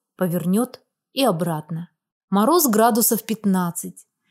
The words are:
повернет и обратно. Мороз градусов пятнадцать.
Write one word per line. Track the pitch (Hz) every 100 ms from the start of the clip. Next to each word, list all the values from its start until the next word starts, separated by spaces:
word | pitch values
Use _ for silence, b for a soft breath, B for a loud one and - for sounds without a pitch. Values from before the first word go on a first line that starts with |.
| _ -
повернет | 185 175 165 196 247 - _ _ _
и | -
обратно. | 269 170 175 156 - 165 175 _ _ _ -
Мороз | 196 220 349 294
градусов | 208 233 233 220 220
пятнадцать. | - 214 202 190 175 - 185 - - _ _